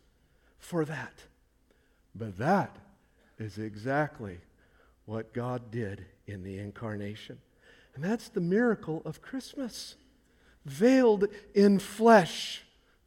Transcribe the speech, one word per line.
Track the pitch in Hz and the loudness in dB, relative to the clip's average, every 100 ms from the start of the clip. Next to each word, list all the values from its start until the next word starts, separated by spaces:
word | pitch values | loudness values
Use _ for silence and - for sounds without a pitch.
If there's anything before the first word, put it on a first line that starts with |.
| _ _ _ _ _ _ | _ _ _ _ _ _
for | - 175 151 | -8 -4 -4
that. | 143 120 - - _ _ _ _ _ _ _ _ | -6 -12 -18 -20 _ _ _ _ _ _ _ _
But | 98 110 92 | -14 -12 -6
that | 131 196 135 - - _ _ _ _ - | 0 0 -2 -10 -20 _ _ _ _ -14
is | 110 101 | -12 -10
exactly | 110 104 120 139 117 - 104 87 - _ _ _ _ _ | -12 -10 -6 -4 -4 -6 -14 -14 -20 _ _ _ _ _
what | - 110 117 | -12 -10 -8
God | 123 120 123 117 | -8 -6 -8 -8
did | 117 104 101 92 _ - | -8 -8 -10 -16 _ -16
in | 98 | -12
the | 92 98 | -10 -10
incarnation. | 104 - 113 104 101 107 - 123 _ _ _ - _ | -12 -10 -10 -8 -10 -12 -16 -20 _ _ _ -20 _
And | - | -10
that's | 170 233 - | -6 -6 -6
the | 202 | -4
miracle | 170 202 240 208 - 156 | 0 2 2 0 -4 -8
of | 160 - | -8 -14
Christmas. | - 269 - - 254 - - - _ _ _ _ _ _ | -12 -12 -12 -10 -10 -10 -18 -20 _ _ _ _ _ _
Veiled | 143 135 233 262 240 208 202 - - | -14 2 6 8 6 4 2 -4 -4
in | 208 202 196 | 6 6 6
flesh, | - - 226 220 160 - - - - _ _ _ | 0 2 8 8 8 -2 -10 -12 -16 _ _ _